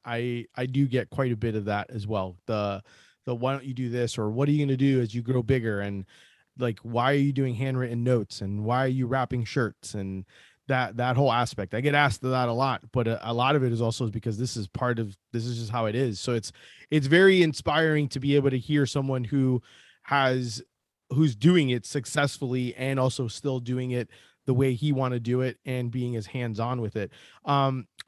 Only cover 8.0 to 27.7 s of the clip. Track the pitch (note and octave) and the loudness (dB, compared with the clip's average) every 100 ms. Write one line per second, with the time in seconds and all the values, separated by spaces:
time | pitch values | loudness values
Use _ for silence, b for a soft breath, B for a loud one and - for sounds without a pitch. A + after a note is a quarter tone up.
8 | A#2+ B2 G2+ - G2 G#2 G#2+ B2+ C3 C3 | 2 2 0 -8 -6 -4 0 0 0 0
9 | A#2+ C3 B2 B2 A2 D3 A2+ - - G#2 | 0 -2 -2 -4 -2 0 -2 -4 -12 -8
10 | G2 F#2+ F#2 b b b - C3 A#2 A#2 | -6 -8 -10 b b b -2 -2 -2 -2
11 | B2 B2 C#3 A#2 A#2+ - F#2+ A#2 C#3+ C#3+ | 0 2 4 2 0 -4 -6 -2 2 4
12 | C#3+ - B2+ B2+ B2 A#2 C3+ A#2+ A2+ B2+ | 2 2 -2 0 0 0 0 -2 -4 -2
13 | A2+ A2+ A2 A#2 C3 D3 B2+ A2+ A#2 - | 0 -2 -4 0 2 2 2 0 0 0
14 | A#2 G#2 A#2 G#2 B2+ A#2 G2 - B2 A#2 | -4 -4 -4 -4 -4 -6 -6 -2 -2 -2
15 | G#2+ G2 _ A#2 A#2 A#2 A2 A#2+ A2 A2+ | -4 -8 _ -6 -6 -6 -6 -2 -2 0
16 | C3 G2 - A#2+ - - B B B D3+ | -2 -2 -2 -4 -4 -14 B B B 0
17 | C3+ E3+ F#3+ F#3+ E3 - - D3+ D#3+ D3+ | 4 8 8 8 6 2 0 2 4 2
18 | C#3+ C#3 C#3 C#3+ C3+ C3 A#2 D3 C3+ C#3+ | 0 -2 2 4 4 2 0 2 2 0
19 | C3+ C3 A#2 C#3 C3 B2 b b b b | -2 -2 -2 2 2 2 b b b b
20 | - C#3+ C3+ B2+ B2 G#2+ - _ _ _ | 0 2 4 2 -2 -8 -14 _ _ _
21 | - C3 D#3 G#2+ C#3+ F3+ C3+ B2 - D3 | -4 2 2 4 6 6 4 0 -4 -6
22 | A#2+ D3+ C#3+ - C3 B2+ B2 - C3 C3+ | -4 0 0 -2 -4 -2 -4 -4 -2 0
23 | C3 - A#2+ - C#3+ C3 A#2+ B2+ B2+ B2 | 0 0 -6 -6 -4 -4 -4 -4 -2 -4
24 | A2+ b b b - B2+ C3+ B2 D3+ C3 | -4 b b b 0 2 2 2 0 2
25 | B2+ B2 A#2 B2 B2+ - - B2+ A#2+ B2 | 0 -2 0 0 0 -4 -6 -4 -4 -4
26 | B2 A#2 G2 C3 A#2+ G#2+ A#2 B2 A2 A2 | -4 -4 -6 -6 -6 -4 -4 -4 -4 -6
27 | G2 B B B - C#3 C3+ | -8 B B B 0 2 2